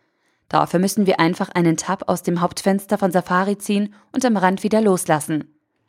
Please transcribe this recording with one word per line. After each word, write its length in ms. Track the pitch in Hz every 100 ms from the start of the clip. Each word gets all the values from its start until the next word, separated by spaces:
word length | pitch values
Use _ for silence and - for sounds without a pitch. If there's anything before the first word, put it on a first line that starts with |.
| _ _ _ _ -
Dafür 300 | 156 147 170
müssen 280 | 196 - 190
wir 120 | -
einfach 300 | 165 185 196
einen 260 | 180 170 165
Tab 320 | - 196 -
aus 140 | 180
dem 180 | - 175
Hauptfenster 580 | 175 - 196 196 - 208
von 120 | 190
Safari 480 | 185 - 180 196 202
ziehen 340 | - 202 208 - _
und 120 | 262
am 120 | 254 202
Rand 260 | 185 190
wieder 180 | 208 220
loslassen. 800 | 214 180 - 156 - 156 - _ _ _